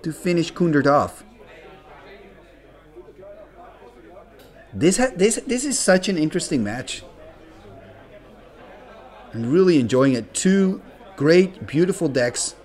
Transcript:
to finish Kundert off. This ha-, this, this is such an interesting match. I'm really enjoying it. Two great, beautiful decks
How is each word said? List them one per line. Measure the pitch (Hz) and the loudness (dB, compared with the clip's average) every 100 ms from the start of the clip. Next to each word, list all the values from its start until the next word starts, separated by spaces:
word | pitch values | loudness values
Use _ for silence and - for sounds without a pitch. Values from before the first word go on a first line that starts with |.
to | 165 | -8
finish | 151 180 175 160 | -6 -2 0 -2
Kundert | - 175 147 139 | 0 2 4 4
off. | 143 - - - - - - - - - - - - - - - - - - - 165 - - 587 605 - 170 185 - - - - - - - - - - | 4 2 -6 -20 -20 -20 -20 -20 -20 -20 -20 -20 -20 -20 -20 -20 -20 -20 -20 -20 -20 -20 -20 -20 -20 -20 -20 -20 -20 -20 -20 -20 -20 -20 -20 -20 -20 -14
This | 98 151 190 | 0 0 2
ha-, | 254 208 | -2 2
this, | 202 226 - | 0 0 -4
this | 247 | -4
is | 285 - | -2 -2
such | - 185 185 | 2 2 2
an | 180 | -2
interesting | 156 175 - 139 | -2 -2 -2 -2
match. | 104 120 - - - - - - - - - - - - - - - - - - - - - - - - - | -2 -6 -10 -14 -16 -20 -20 -20 -20 -20 -20 -20 -20 -20 -20 -20 -20 -20 -20 -20 -20 -20 -20 -20 -20 -20 -16
I'm | 113 117 | -8 0
really | 165 185 160 | 2 4 2
enjoying | 113 127 135 | 2 2 2
it. | 123 104 | 0 -4
Two | - 185 196 190 196 - - - - | -2 0 2 2 -2 -12 -20 -20 -4
great, | 143 175 190 - 104 | 2 4 2 -4 -6
beautiful | 143 175 180 160 | -2 0 0 -2
decks | 127 123 - - - | -2 -2 -4 -8 -10